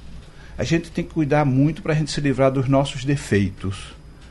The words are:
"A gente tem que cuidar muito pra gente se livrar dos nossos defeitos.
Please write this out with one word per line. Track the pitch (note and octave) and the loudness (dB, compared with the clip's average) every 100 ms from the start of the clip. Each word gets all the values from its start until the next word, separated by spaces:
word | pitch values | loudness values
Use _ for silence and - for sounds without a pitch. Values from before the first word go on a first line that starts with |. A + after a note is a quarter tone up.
| - - - - - - | -16 -16 -16 -18 -12 -6
"A | |
gente | B2+ E3 E3 | 0 0 -2
tem | - | -6
que | E3+ | -4
cuidar | E3 D3 D3 | -2 2 4
muito | D3 B2+ C#3+ D#3+ | 4 4 4 2
pra | - | -2
gente | D#3 D3+ | 0 0
se | - | 0
livrar | C#3+ B2+ C3+ | 0 4 4
dos | C3+ B2+ | 2 2
nossos | C3+ C#3 C#3 | 2 2 -2
defeitos. | C3 C#3+ - G2+ G2+ F#2+ F#2+ G2 - - - - - | -2 -2 2 2 2 -2 -6 -6 -10 -16 -20 -20 -20